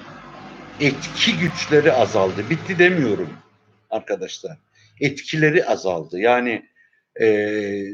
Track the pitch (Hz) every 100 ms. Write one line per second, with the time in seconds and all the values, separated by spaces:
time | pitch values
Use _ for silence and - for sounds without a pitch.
0 | - - - - - - - - 143 -
1 | - - - 175 170 - - 147 147 131
2 | 101 107 95 101 107 160 - 175 180 180
3 | 123 95 80 - _ _ _ _ - 110
4 | - 98 92 - 92 80 _ _ _ -
5 | 143 143 - 156 151 170 - 104 95 85
6 | 76 90 113 123 123 110 - _ _ _
7 | _ - 113 104 104 107 101 101 98